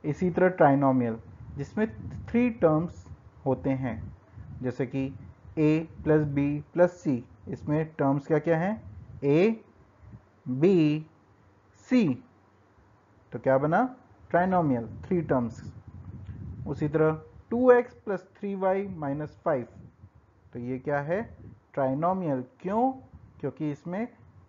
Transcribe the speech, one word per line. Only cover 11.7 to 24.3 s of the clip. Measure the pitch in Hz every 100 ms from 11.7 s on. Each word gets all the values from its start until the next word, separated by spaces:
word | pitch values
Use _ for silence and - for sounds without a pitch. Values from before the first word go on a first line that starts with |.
| _ -
C, | 254 180 127 - _ _ _ _ _ _ _ _ _ _
तो | 120
क्या | 127 135
बना, | 151 175 254 - _ - -
Trinomial, | 170 185 185 160 123 110 -
three | - 180
terms। | 156 139 117 - - - - - - - - - - - -
उसी | 139 151
तरह | 156 156 156 - - _
टू | 233 254
एक्स | 247 240 -
प्लस | - 185 - -
थ्री | 202 196
वाई | 190 190 196
माइनस | 175 143 143 151 - -
फ़ाइव, | 143 117 - - _ - _ _ _ _
तो | 127
ये | 120 127
क्या | 131 143
है, | 143 185 233 - - - _
Trinomial, | - 135 135 170 190 170 131 123 _
क्यों, | 175 214 262 262 - - - -
क्योंकि | 143 - 151
इसमें | 143 170 185 240 - -